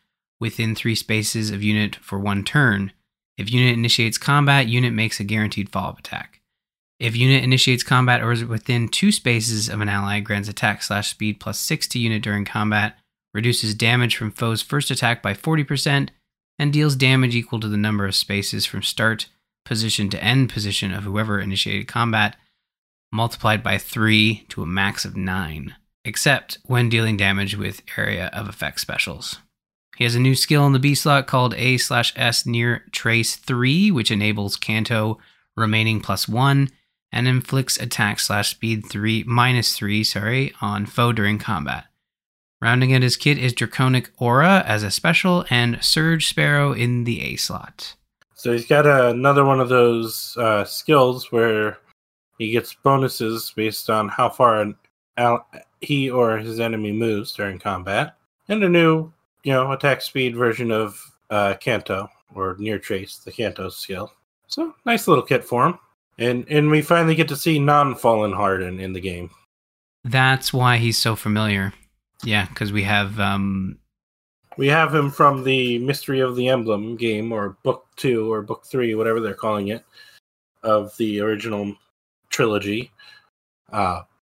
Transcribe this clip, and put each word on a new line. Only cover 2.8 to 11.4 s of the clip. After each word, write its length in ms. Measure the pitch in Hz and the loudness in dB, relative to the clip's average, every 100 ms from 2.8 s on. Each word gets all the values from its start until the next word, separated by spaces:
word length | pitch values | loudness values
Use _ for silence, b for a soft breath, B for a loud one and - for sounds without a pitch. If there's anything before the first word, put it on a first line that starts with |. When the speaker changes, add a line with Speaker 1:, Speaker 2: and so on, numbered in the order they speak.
| 98 - _ _ _ - | -2 -8 _ _ _ -10
Speaker 1:
If 120 | 107 | -2
unit 220 | 123 127 | 2 4
initiates 460 | 117 117 - 113 - | 2 0 0 0 -2
combat, 480 | - 143 143 139 120 | 2 4 4 4 4
unit 260 | 120 123 | 2 2
makes 260 | 113 110 - | 0 -2 -2
a 40 | |
guaranteed 460 | 101 110 107 104 98 | -4 -2 -2 -2 -6
follow-up 280 | 98 95 - | -6 -6 -10
attack. 420 | - - - _ _ _ _ _ _ _ | -12 -12 -12 _ _ _ _ _ _ _
If 160 | 120 113 | -4 2
unit 280 | 127 135 | 4 4
initiates 380 | 127 131 131 127 | 4 2 4 0
combat 400 | - 127 123 123 | 2 2 4 2
or 100 | 113 | 2
is 140 | 117 117 | -2 -2
within 440 | 110 - 120 113 | -6 -2 0 0
two 220 | - 202 | 2 2
spaces 580 | 208 127 117 113 110 107 | 2 2 0 0 -2 -4
of 120 | 104 | -2
an 80 | 104 | -2
ally, 300 | 101 101 104 | -2 -2 -4
grants 300 | 101 104 104 | -2 -4 -4
attack 340 | 101 113 101 | -2 -2 -2
slash 260 | - 101 104 | -4 -4 -4
speed 300 | - 107 | -4 -6
plus 200 | 101 | -6